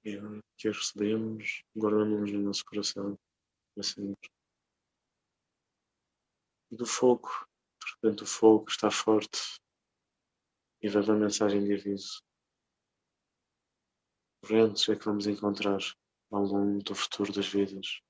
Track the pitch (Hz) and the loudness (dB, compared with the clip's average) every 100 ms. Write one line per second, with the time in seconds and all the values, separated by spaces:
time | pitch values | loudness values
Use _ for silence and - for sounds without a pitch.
0 | 110 101 104 107 _ _ 110 104 - - | -10 -12 -12 -16 _ _ -6 -4 -8 -4
1 | 104 110 110 110 110 - _ 110 107 107 | -2 -2 -4 -8 -10 -12 _ -4 0 2
2 | 107 104 104 101 101 98 - 104 101 101 | 2 0 -2 -2 -4 -4 -6 -6 -6 -6
3 | 98 101 _ _ _ _ _ - 98 - | -8 -8 _ _ _ _ _ -10 -8 -6
4 | 101 98 - _ _ _ _ _ _ _ | -8 -10 -14 _ _ _ _ _ _ _
5 | _ _ _ _ _ _ _ _ _ _ | _ _ _ _ _ _ _ _ _ _
6 | _ _ _ _ _ _ _ 110 120 - | _ _ _ _ _ _ _ -8 -4 4
7 | 127 120 - - - _ _ _ - - | 4 4 0 -10 -10 _ _ _ -16 -2
8 | 113 104 107 - 110 107 - - 107 - | -2 0 -6 6 8 8 4 0 0 2
9 | - 110 - - - - _ _ _ _ | 2 2 0 -8 -8 -12 _ _ _ _
10 | _ _ _ _ _ _ _ _ 107 104 | _ _ _ _ _ _ _ _ 0 2
11 | 101 107 104 104 104 101 101 101 101 98 | 4 4 2 2 2 2 2 0 -2 -6
12 | - - _ _ _ _ _ _ _ _ | -6 -14 _ _ _ _ _ _ _ _
13 | _ _ _ _ _ _ _ _ _ _ | _ _ _ _ _ _ _ _ _ _
14 | _ _ _ _ - 110 113 101 - 104 | _ _ _ _ 2 4 4 4 0 0
15 | 107 104 101 101 104 101 101 98 - - | 0 0 0 0 -2 0 0 -2 -4 -10
16 | _ _ _ 104 98 101 101 101 101 101 | _ _ _ -2 0 2 0 -2 -4 -6
17 | - - 101 101 98 101 98 98 - - | -6 -4 -2 -2 -2 0 0 -4 -10 -12